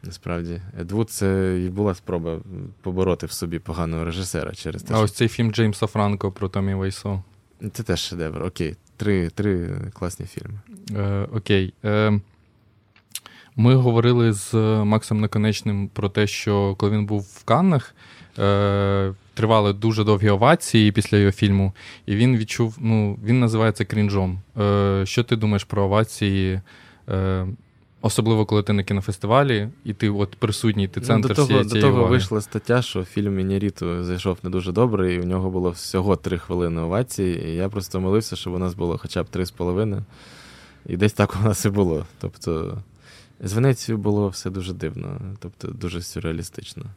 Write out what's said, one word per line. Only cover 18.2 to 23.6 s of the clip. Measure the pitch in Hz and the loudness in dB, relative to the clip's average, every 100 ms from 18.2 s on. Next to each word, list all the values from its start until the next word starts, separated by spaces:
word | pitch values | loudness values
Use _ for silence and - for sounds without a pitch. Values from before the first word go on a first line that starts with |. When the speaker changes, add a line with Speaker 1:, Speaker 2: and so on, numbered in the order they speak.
| - - | -18 -2
Speaker 2:
е, | 101 101 101 101 98 98 98 98 _ | 2 4 2 2 2 0 -2 -4 _
тривали | - 110 110 104 | -2 4 4 4
дуже | 101 113 110 | 2 0 2
довгі | 104 104 104 | 2 4 4
овації | 98 117 175 - 117 107 | 4 4 4 4 6 6
після | 101 - 104 | 4 2 4
його | 98 | 4
фільму, | 98 104 98 95 - - - - | 4 4 4 2 -2 -16 -16 -4
і | 104 | 2
він | 123 123 | 4 4
відчув, | 110 - 117 110 | 0 -2 -2 -2
ну, | 113 110 104 101 | 0 2 2 -2
він | 107 127 | 2 4
називає | 120 110 | 4 4